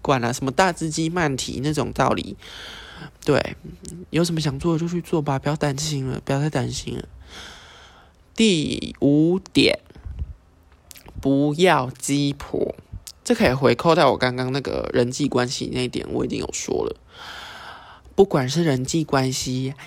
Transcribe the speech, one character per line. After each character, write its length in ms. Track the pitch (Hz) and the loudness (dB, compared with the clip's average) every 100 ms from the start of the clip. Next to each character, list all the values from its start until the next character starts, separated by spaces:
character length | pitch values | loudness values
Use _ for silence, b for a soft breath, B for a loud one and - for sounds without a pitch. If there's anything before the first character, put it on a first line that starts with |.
管 180 | - 135 | 0 0
啦， 140 | 117 | 0
什 100 | 135 | -2
么 80 | 131 | -4
大 220 | 123 190 | 2 2
只 160 | 170 165 | 2 -4
鸡 200 | 156 160 | -2 -2
慢 280 | 175 156 127 | 0 0 -2
提 240 | - - | -6 -4
那 100 | 143 | -2
种 160 | 147 107 | -2 -2
道 160 | - 131 | 0 0
理。 260 | 110 - - B B B B B B 147 - - | 0 -4 -12 B B B B B B -18 -8 0
对， 300 | 139 - - - - - 170 180 | 2 0 -8 -16 -16 -16 -14 -4
有 140 | 156 | 0
什 100 | 170 | 0
么 60 | 160 | 0
想 180 | 151 135 | -2 -2
做 140 | 170 | 0
的 60 | 160 | 0
就 80 | 170 | 0
去 140 | 175 | -4
做 200 | - 170 | -2 -2
吧， 180 | 143 135 | 0 -2
不 100 | 190 | -2
要 60 | 180 | 0
担 220 | 151 135 | -2 -2
心 280 | 156 143 131 | -4 -4 -4
了， 160 | 127 | -6
不 80 | - | -2
要 80 | 139 | 0
再 100 | 151 | 0
担 200 | 147 120 | 0 -2
心 280 | 120 - 120 | -4 -8 -10
了。 80 | - - B B B B B B B B B B _ - | -10 -16 B B B B B B B B B B _ 4
第 600 | 226 165 143 - - - | 4 4 0 -4 -8 0
五 380 | 139 147 160 190 | 4 6 4 2
点， 400 | - - - - _ - - - - - _ _ _ _ _ - - - | 0 4 4 2 _ -18 -14 -10 -10 -12 _ _ _ _ _ -20 -18 -4
不 320 | 135 139 147 147 | 2 2 2 4
要 340 | 180 147 127 | 4 4 0
鸡 440 | 127 - 143 143 | -6 -2 0 0
婆。 420 | 139 - - - - - - - - | -2 -6 -2 -2 -4 -12 -16 -16 -12
这 100 | - | 0
可 160 | 240 170 | 4 4
以 40 | |
回 200 | 131 127 120 | 4 4 4
扣 200 | 170 160 | 4 6
到 160 | 143 | 6
我 60 | 92 | 4
刚 180 | 127 127 | 0 0
刚 160 | 127 | -2
那 80 | 135 | -2
个 300 | - 65 - | -4 -4 -2
人 160 | 127 120 | 0 0
际 180 | 131 143 | 0 0
关 200 | 123 123 | 0 0
系 220 | - - | -2 -4
那 80 | 127 | -4
一 60 | 123 | -4
点， 180 | - - | -4 -4
我 140 | 123 127 | -4 -2
已 20 | |
经 120 | - | -4
有 100 | - | -6
说 320 | - - - 55 | -6 -4 -2 -2
了。 100 | - - B B B B B B B B B B - | -6 -16 B B B B B B B B B B 4
不 80 | |
管 240 | 196 156 127 | 4 4 0
是 160 | 151 | 0
人 220 | 165 131 131 | 2 0 0
际 180 | 165 | -2
关 280 | 151 139 131 | 0 0 0
系 420 | 131 135 127 131 147 | -4 -4 -4 -6 -8